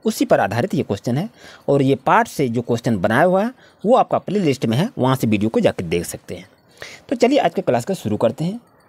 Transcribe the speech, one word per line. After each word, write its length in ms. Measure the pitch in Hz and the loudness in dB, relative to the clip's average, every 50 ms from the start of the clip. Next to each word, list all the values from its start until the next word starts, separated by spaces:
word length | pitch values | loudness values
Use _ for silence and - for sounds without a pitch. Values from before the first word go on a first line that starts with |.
| - | -6
उसी 200 | 220 - - 277 | -6 -2 -2 0
पर 140 | - 165 139 | 2 2 2
आधारित 340 | 110 95 104 117 120 202 - | 2 0 0 -2 -2 -2 -2
ये 80 | 147 - | -2 -2
क्वेश्चन 340 | - 104 104 - 123 117 143 | -2 -4 -4 -2 -2 -2 -2
है, 120 | 196 226 _ - - - - - - - | -4 -6 _ -16 -20 -20 -20 -10 -2 0
और 140 | 143 139 | 2 4
ये 140 | 135 135 139 240 | 4 4 2 2
पाठ 300 | - 151 175 214 233 - | 2 2 2 2 2 0
से 200 | - - 143 123 | -2 -4 -2 -2
जो 120 | 113 123 | -2 -4
क्वेश्चन 360 | 117 - 120 113 - 131 113 95 | -2 -2 -2 -2 0 -2 -2 0
बनाया 260 | 87 101 110 131 165 | 0 0 2 4 4
हुआ 200 | 185 180 190 208 | 4 4 2 0
है 100 | 240 262 _ _ - _ _ - | -2 -6 _ _ -20 _ _ 0
वो 120 | 202 240 | 2 2
आपका 220 | 226 180 - 143 120 | 2 2 2 0 -4
प्लेलिस्ट 460 | - - 175 208 185 147 131 - - | -2 -2 -4 0 0 0 0 0 -2
में 120 | 113 113 131 | -2 0 0
है, 120 | 185 254 - - | -2 -2 -2 -2
वहाँ 180 | 123 131 131 | 0 0 0
से 120 | 131 - 113 | 0 0 0
वीडियो 220 | 110 98 104 110 | 0 0 0 0
को 100 | - 240 | 0 2
जाकर 240 | 196 107 - - 92 | 2 2 0 0 -6
देख 200 | 82 87 87 85 | -4 -4 -4 -4
सकते 300 | - - 90 _ - 98 | -6 -12 -14 _ -14 -14
हैं। 120 | - - - _ _ _ _ _ - - - - - - - | -14 -14 -20 _ _ _ _ _ -20 -20 -20 -20 -20 -8 -8
तो 60 | 277 | -2
चलिए 240 | 240 233 233 294 - | 2 2 2 4 2
आज 140 | - 175 - | 2 0 0
के 80 | 202 | -2
क्लास 240 | 185 - 123 120 - | -2 0 -2 -2 -2
का 80 | - 190 | -4 -8
शुरू 240 | - - 110 104 104 | -6 -4 -4 -2 0
करते 260 | 120 113 113 - 156 | 0 0 0 0 -4
हैं। 160 | 175 208 240 _ _ _ _ _ | -6 -6 -8 _ _ _ _ _